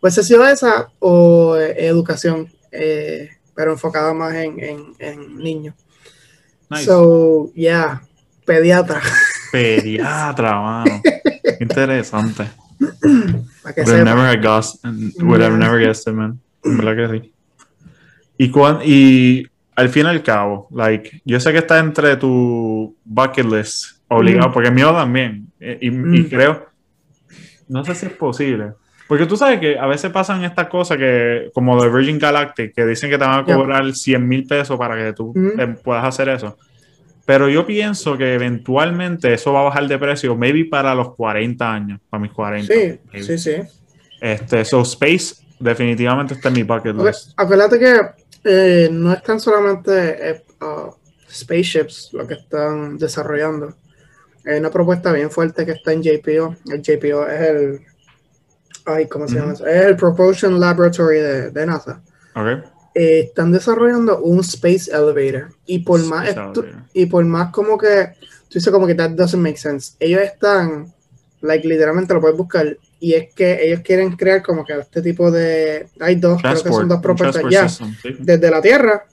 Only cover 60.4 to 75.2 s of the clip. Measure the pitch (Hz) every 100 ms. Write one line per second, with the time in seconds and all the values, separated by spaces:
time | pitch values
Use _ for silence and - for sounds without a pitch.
60.4 | 202 180 175 175 175 170 165 156 151 135
61.4 | 123 143 160 160 - 127 _ _ _ -
62.4 | 107 135 156 _ _ - 165 160 160 -
63.4 | 170 180 180 233 240 240 233 196 165 175
64.4 | 180 - 175 185 180 151 151 147 135 135
65.4 | - _ - 180 175 170 160 160 185 190
66.4 | 98 98 - - 120 190 175 175 170 165
67.4 | 175 175 208 214 214 202 180 - - _
68.4 | _ 185 175 190 185 170 165 160 180 180
69.4 | 170 147 151 143 135 _ 160 180 196 196
70.4 | 202 196 170 151 170 _ _ _ _ _
71.4 | 151 156 160 160 156 165 185 180 156 160
72.4 | 180 180 151 - _ _ 170 160 160 -
73.4 | 180 180 160 170 170 185 190 175 185 190
74.4 | 185 165 151 147 143 170 170 170